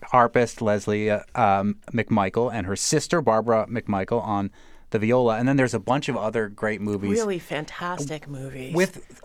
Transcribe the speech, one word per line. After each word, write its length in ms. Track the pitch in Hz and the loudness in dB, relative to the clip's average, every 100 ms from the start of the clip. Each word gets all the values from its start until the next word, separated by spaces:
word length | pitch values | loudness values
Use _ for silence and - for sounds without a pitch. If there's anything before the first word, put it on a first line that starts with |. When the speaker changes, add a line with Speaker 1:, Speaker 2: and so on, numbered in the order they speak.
Speaker 1:
harpist 580 | - 127 120 123 117 - | 2 4 4 4 0 0
Leslie, 480 | 110 104 104 104 107 | 0 0 0 0 0
uh, 120 | 104 - | -2 -2
um, 440 | - 107 98 104 101 - | 0 4 4 0 -4 -4
McMichael 580 | 117 - 107 95 113 120 | -4 0 2 2 0 -2
and 140 | 110 92 | -2 -4
her 80 | 98 | -4
sister, 460 | - 151 - 170 | 0 0 0 0
Barbara 460 | 113 110 113 110 104 | 4 2 4 2 2
McMichael, 520 | 117 104 98 95 117 | -4 -2 -2 0 -2
on 300 | - 101 98 - - - - | 0 -2 -2 -8 -20 -20 -6
the 100 | 110 | -2
viola. 380 | 110 123 120 110 | 2 4 4 2
And 80 | 123 | 2
then 80 | 139 | 2
there's 160 | 123 | 2
a 60 | 113 | 0
bunch 280 | 104 135 151 | 0 0 0
of 80 | 113 | -2
other 320 | 107 113 104 | -2 -2 -4
great 300 | 101 107 104 | -2 -4 -2
movies. 300 | 104 190 190 | -2 -2 0
Speaker 2:
Really 300 | 220 214 175 | 0 0 -4
fantastic 880 | - 151 151 - 175 180 143 151 143 | -6 -8 -8 -8 -8 -6 -8 -10 -10
movies. 480 | 135 135 135 131 160 | -12 -12 -12 -4 0
Speaker 1:
With, 440 | 190 - - - | 0 -2 -20 -4